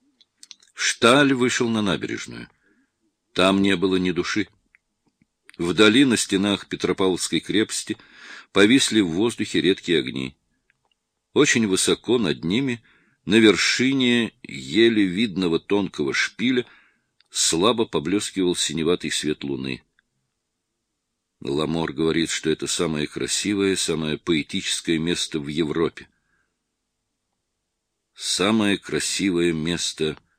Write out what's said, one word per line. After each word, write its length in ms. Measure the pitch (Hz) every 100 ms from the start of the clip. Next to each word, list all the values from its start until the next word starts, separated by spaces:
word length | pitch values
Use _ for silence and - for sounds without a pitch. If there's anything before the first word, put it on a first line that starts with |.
| _ _ _ _ - - _
Шталь 600 | - - - 117 135 143
вышел 360 | 127 123 - 120
на 120 | 110
набережную. 680 | 101 80 107 117 - 120 - _ _ _ _ _ _ _ _
Там 280 | - 95 98
не 140 | 98 92
было 200 | 95 92
ни 160 | 90
души. 360 | 85 87 107 95 _ _ _ _ _ _ _ _ _ - -
Вдали 480 | 85 85 107 120 139
на 120 | 107
стенах 500 | - 98 101 98 -
Петропавловской 720 | 87 90 90 95 85 - 82
крепости 580 | - 92 110 - - - - - - - -
повисли 480 | 98 104 131 - 110
в 100 | 90
воздухе 520 | 82 117 - 107 85
редкие 380 | 80 95 - 80
огни. 360 | 64 64 65 - _ _ _ _ _ _ _ _ _
Очень 340 | 117 147 120 107
высоко 500 | 92 - 85 - 123
над 260 | 92 64
ними, 400 | 80 110 139 120 - _ _ _ -
на 100 | 110
вершине 1000 | 110 90 - - 127 135 123 120 110 -
еле 640 | - 69 65 92 117 107 95
видного 540 | 90 117 87 90 80
тонкого 540 | - 104 92 - 69
шпиля, 520 | - - - 120 123 - - _ _ _ _ _
слабо 560 | - - 80 107 117 110
поблескивал 720 | 82 73 101 - 95 90 85
синеватый 560 | - 76 80 90 76
свет 320 | - 76 73
луны. 400 | 71 67 65 64 _ _ _ _ _ _ _ _ _ _ _ _ _ _ _ _
Ламор 520 | 65 71 76 82 80
говорит, 360 | 69 80 80 82
что 220 | - 80
это 160 | 76 69
самое 400 | - 85 76 76
красивое, 680 | - 67 - 98 101 98 92
самое 440 | - 80 78 73
поэтическое 800 | - 80 - 95 - - - 82
место 400 | 82 85 - 80
в 80 | 71
Европе. 600 | 76 76 82 78 - - _ _ _ _ _ _ _ _ _ _ _ _ _ _ _ _ _ _ _ _
Самое 640 | - - - 95 110 104 95
красивое 720 | - 76 - - 98 87 87
место 680 | 80 80 85 - - 78 - _